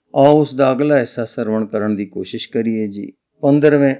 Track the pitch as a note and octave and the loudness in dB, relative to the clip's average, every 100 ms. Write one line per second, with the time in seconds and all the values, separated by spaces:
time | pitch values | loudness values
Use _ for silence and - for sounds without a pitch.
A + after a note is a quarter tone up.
0 | _ - C#3 D3+ C#3+ C3 C3 B2+ D3 C#3+ | _ 2 4 4 2 0 0 0 0 0
1 | A#2 - A2+ - A2 A2 G#2+ A2 G#2+ G2+ | 0 -6 -8 -6 -4 -4 -4 -4 -4 -4
2 | G2 G2+ F#2 A#2 - A#2 A2+ A2 G#2+ G2+ | -6 -10 -10 -10 -8 -4 -2 -4 -6 -8
3 | G2+ - _ _ C#3+ D3 D3+ D3 C#3 | -14 -16 _ _ 2 4 4 4 2